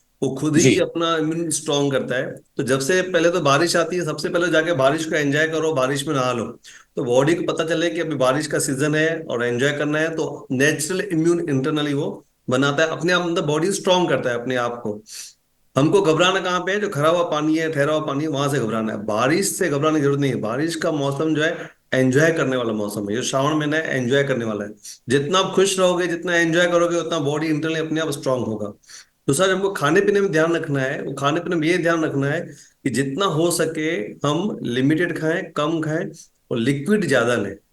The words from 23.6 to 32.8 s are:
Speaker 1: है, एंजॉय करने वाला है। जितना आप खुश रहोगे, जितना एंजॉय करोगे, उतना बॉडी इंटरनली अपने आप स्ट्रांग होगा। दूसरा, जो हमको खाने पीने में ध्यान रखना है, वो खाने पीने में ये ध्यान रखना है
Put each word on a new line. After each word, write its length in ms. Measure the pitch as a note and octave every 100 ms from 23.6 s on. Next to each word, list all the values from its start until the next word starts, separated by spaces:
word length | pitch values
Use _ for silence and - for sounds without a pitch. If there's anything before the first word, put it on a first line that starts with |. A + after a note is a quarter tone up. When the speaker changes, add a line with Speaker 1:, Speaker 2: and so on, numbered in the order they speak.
| D3 D#3
Speaker 1:
है, 200 | D#3+ C3+
एंजॉय 280 | A#2+ C#3
करने 200 | C#3 A#2+
वाला 200 | A2+ G#2
है। 60 | G#2 - - - -
जितना 300 | C#3+ C#3+ F#3+
आप 160 | F3+
खुश 240 | F#3 F#3+ F#3+
रहोगे, 280 | F3+ F3 F3+
जितना 300 | E3 F3 E3+
एंजॉय 300 | E3 E3 F3
करोगे, 300 | F3 E3+ E3+
उतना 220 | D#3+ E3
बॉडी 280 | C#3 D3+ D#3+
इंटरनली 320 | D3+ D#3+ D#3+
अपने 220 | D#3 D#3
आप 100 | D#3
स्ट्रांग 340 | C#3 C3+ B2+
होगा। 220 | A2 G#2 G#2 - _ - - _ -
दूसरा, 180 | C#3 F#3+
जो 80 |
हमको 180 | F#3+ G3
खाने 280 | G3 C#3+ F#3+
पीने 200 | G3+ G3+
में 120 | G3
ध्यान 240 | D#3 E3 E3
रखना 240 | D#3 C#3
है, 220 | C3 D#3
वो 100 | -
खाने 280 | C#3 C#3 E3+
पीने 160 | F3 E3+
में 120 | D#3
ये 100 | F3+
ध्यान 260 | E3 E3
रखना 220 | D3+ C#3 C#3
है 140 | E3 - - - _